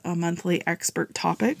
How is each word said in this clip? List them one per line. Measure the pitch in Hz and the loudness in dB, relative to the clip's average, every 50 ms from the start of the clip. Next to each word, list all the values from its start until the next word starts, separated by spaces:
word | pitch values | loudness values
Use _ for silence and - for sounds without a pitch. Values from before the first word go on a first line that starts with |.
| - | -4
a | 175 175 | -4 -2
monthly | 170 170 170 175 170 - 180 175 - - | 0 0 0 0 0 0 2 2 2 2
expert | 165 170 - - - - 170 165 - - | 0 -2 -2 -2 -2 -2 -2 -2 -2 -2
topic. | - - 170 170 - 214 233 311 - | -2 0 0 2 2 2 2 0 0